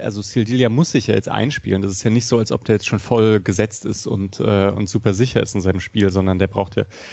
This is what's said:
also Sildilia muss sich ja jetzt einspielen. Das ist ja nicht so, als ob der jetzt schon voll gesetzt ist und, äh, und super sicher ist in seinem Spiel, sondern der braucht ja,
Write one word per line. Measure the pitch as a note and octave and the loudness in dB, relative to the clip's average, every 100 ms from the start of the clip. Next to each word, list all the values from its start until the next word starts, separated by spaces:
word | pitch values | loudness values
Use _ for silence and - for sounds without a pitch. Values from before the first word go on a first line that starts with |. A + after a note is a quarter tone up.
also | A2+ G#2 | -6 -6
Sildilia | G#2 B2 A2 B2+ A#2+ | -4 -2 0 2 2
muss | A#2+ E3+ | 2 2
sich | A#2+ G#2+ | 0 2
ja | |
jetzt | G#2 - | 0 0
einspielen. | G#2 A#2+ - G2 G2 | -2 -2 -2 -2 0
Das | G2 | 0
ist | F#2 | -2
ja | A#2 | 2
nicht | A#2 A#2 | 2 2
so, | A#2 | 0
als | G#2+ | 0
ob | A#2 | -2
der | - G#2+ | 0 0
jetzt | - | 0
schon | G2+ | -4
voll | - A#2 A2 G#2+ | 0 2 4 4
gesetzt | F#2 F#2 A2 - | 2 0 -2 -4
ist | - G#2+ A2 | -8 -6 -4
und, | A2 G2 - | -4 -4 -2
äh, | A2 G2+ G2 | 2 4 2
und | G2 G2+ | 0 -2
super | G#2+ A2 | 0 0
sicher | F#2+ B2+ D3 | 2 0 0
ist | C3 G2+ | -2 -2
in | |
seinem | F#2 F#2 | 0 -2
Spiel, | - A2 G2 | -2 0 2
sondern | F#2+ F#2+ F#2 | 2 0 0
der | F#2+ | 0
braucht | G2+ G2 - | -2 -2 -4
ja, | - - - | -4 -8 -18